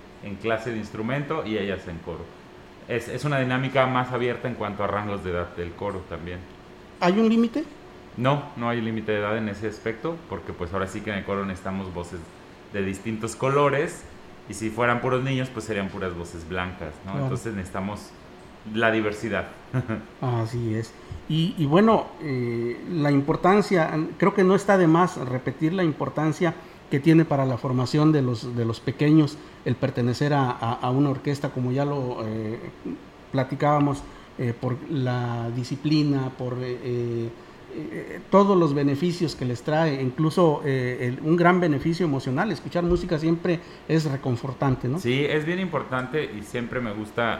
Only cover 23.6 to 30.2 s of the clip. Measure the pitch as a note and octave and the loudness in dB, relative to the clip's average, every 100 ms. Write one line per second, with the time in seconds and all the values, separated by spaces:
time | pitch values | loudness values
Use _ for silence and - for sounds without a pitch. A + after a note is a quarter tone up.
23.6 | G3 F#3 D#3+ D#3 E3 - F#3+ G3+ F#3 G3 | 4 2 2 0 -4 2 2 4 4 4
24.6 | F#3+ G3 E3 E3 F3 C#3+ B2+ B2 C#3 - | 4 6 8 6 4 0 -4 -4 -4 -2
25.6 | D#3 F#3 E3 - C3+ - D#3 D3+ E3+ - | 0 2 0 0 -4 0 0 2 0 -2
26.6 | - - - C#3+ D#3+ E3 D#3 C#3 C3+ A#2+ | -14 -18 -2 2 6 6 6 2 2 0
27.6 | C3+ B2+ A#2+ D3+ D3+ D3+ B2 A#2 B2+ A#2+ | 0 0 2 4 6 4 2 -2 -4 -2
28.6 | A2+ A2+ - - D3 D#3 D3 - - - | -2 -2 -4 2 6 8 6 0 -16 -8
29.6 | C3+ A#2+ C3 B2+ A#2+ A#2 | -4 0 0 0 0 2